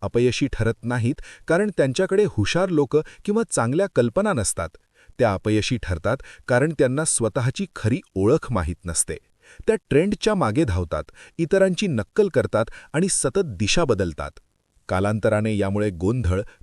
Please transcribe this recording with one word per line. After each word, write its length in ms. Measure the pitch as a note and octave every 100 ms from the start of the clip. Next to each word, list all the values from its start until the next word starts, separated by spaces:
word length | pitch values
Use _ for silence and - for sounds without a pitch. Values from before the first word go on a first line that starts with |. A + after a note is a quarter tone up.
अपयशी 460 | G2 A#2+ B2 - C#3
ठरत 320 | - A2 A2+
नाहीत 300 | A#2 A#2+ A#2 D#3 - - -
कारण 220 | E3+ G#3 -
त्यांच्याकडे 480 | C3+ C3 F#3 G3 G#3
हुशार 400 | - G2+ E3 F#3+
लोक 280 | D#3+ C#3+ D3
किंवा 460 | - - - G#3 A3+
चांगल्या 360 | - A#2 D3+ G3
कल्पना 380 | - A#2+ F3+ G#3
नसतात. 360 | C#3 G2 - E2+ - _ _ - -
त्या 160 | A#2
अपयशी 440 | F#2+ G#2+ G#2+ - B2
ठरतात 340 | - F2 G2+ B2+ - - -
कारण 240 | B2 D3+
त्यांना 320 | D3+ C3 C3+
स्वतःची 640 | D#3+ - A2+ C3 A#2+ - G3 -
खरी 240 | A2 B2+ -
ओळख 380 | F#2+ G2+ D#3 -
माहीत 240 | A2 D#2+ E2+
नसते. 320 | F2 D#2+ - D#2 _ _ - - -
त्या 100 | A3
ट्रेंडच्या 580 | - C3+ G3 G#3 G#3+
मागे 300 | G#3+ A#2+ A2
धावतात, 400 | D3+ F2+ F2 D#2 - - - -
इतरांची 480 | E3 G3 F#3+ F3 G3+
नक्कल 420 | A#2 G2+ - G#3
करतात 360 | C3+ - A2 - - -
आणि 160 | D3+ F#3+
सतत 360 | - C#3 G3
दिशा 400 | F3 F2+ G#2 -
बदलतात. 460 | D3+ G2 F2+ D2+ D2 - _ _ _ _ -
कालांतराने 680 | F#2 G2+ G#2+ A2 G#2 A2 G#2
यामुळे 340 | G2 G2+ G#2+
गोंधळ, 520 | E2+ F#2 B2+ F2 F2+ G#2+ -